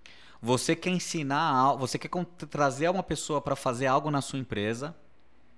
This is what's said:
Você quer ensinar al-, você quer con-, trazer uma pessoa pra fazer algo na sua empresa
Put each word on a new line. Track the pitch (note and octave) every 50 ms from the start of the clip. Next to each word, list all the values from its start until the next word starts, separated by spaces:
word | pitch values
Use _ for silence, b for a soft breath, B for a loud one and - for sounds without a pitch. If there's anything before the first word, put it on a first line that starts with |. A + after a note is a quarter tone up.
| - B B B B B B B -
Você | A#2 B2+ B2 - - E3
quer | E3 - F#3
ensinar | F#3 F3 - - - D#3+ D3 C3+ C#3 D3 E3 D#3+ D3+
al-, | D3+ C3+ C#3 C3 C3
você | C3 A#2+ - C#3+
quer | - D3+
con-, | - F3+ F3
trazer | - - - D#3+ D3 - D3 D3 C#3 B2+ C3 D#3 E3+
uma | F#3 F#3+ F3+
pessoa | - E3 C#3+ - - D#3 C#3+
pra | - C#3+ C3+
fazer | - - C3+ A#2+ A#2+ C3+
algo | C3 C3 D3 D3 D3+
na | D3 C#3 C3
sua | - - C3+
empresa | A#2+ - A2+ G2+ G2+ A2 A#2 A#2 C#3 D#3 E3+ - - - - - - - - - - - -